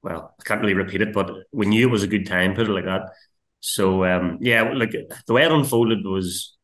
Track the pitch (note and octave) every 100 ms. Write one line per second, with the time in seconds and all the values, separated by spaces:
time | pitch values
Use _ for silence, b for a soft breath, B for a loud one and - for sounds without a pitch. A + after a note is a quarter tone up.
0 | - E2 - _ - G#2+ A2 F#2+ F#2+ G2
1 | G#2+ G2+ F#2 F#2 - C#3 G2+ G#2+ B2 A2+
2 | G2+ G#2+ F#2 F#2 F#2 G2 A2 F#2+ F2+ F#2+
3 | - B B _ _ _ - - G2 F#2+
4 | F#2 F2+ F2 E2+ B2 A#2 A2+ C3+ A2+ -
5 | - - - A#2 D#3+ D#3 B2+ A#2 A#2 A2
6 | F#2+ F#2+ F#2 F2 - _